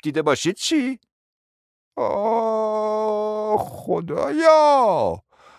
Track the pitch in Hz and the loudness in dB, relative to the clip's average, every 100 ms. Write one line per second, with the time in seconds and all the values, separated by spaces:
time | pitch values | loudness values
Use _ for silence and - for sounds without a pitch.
0 | 151 151 151 135 165 208 - 320 254 254 | -4 -2 0 0 0 -4 -2 -2 -2 -6
1 | _ _ _ _ _ _ _ _ _ - | _ _ _ _ _ _ _ _ _ -6
2 | 117 - 214 226 220 220 220 214 214 214 | -2 -2 0 0 0 -2 -2 -2 -2 -2
3 | 214 208 214 214 214 214 - - - 170 | -2 -2 -4 -4 -2 -2 -2 -10 -6 -4
4 | 170 147 277 302 320 311 294 277 226 160 | -4 -4 -2 2 6 6 6 4 4 2
5 | 101 87 - _ - | 0 -2 -10 _ -20